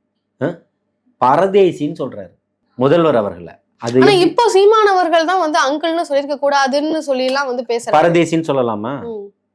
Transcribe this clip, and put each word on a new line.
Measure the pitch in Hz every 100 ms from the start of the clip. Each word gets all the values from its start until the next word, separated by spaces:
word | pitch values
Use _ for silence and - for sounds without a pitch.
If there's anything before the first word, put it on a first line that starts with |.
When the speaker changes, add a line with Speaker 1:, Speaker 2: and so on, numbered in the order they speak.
| _ _ _ _
Speaker 1:
அஹ், | 147 170 _ _ _ _ _ _
பரதேசின்னு | 123 147 196 196 185 147 147 165
சொல்றாரு | 131 104 90 _ _ _ _ -
முதல்வர் | 135 170 160 123
அவர்களை. | 101 87 82 - _ _
அது | 120 123
Speaker 2:
ஆனா | 226
Speaker 1:
எப்படி? | 381
Speaker 2:
இப்போ | 359 - 466
சீமான் | 381 415 440 403
அவர்கள் | 370 339 330
தான் | 320 381
வந்து | 311 320
அங்கிள்னு | 269 294 339 330 339
சொல்லிருக்க | 277 285 285
கூடாதுன்னு | 285 277 269 285 311 320
சொல்லி | 285 254
எல்லாம் | 254 269 269
வந்து | 247 240
பேசுறாரு. | 233 226
Speaker 1:
பரதேசின்னு | 156 170 170 160 160 156
சொல்லலாமா? | 139 120 104 110 139
Speaker 2:
ம். | 233 214 202 _ _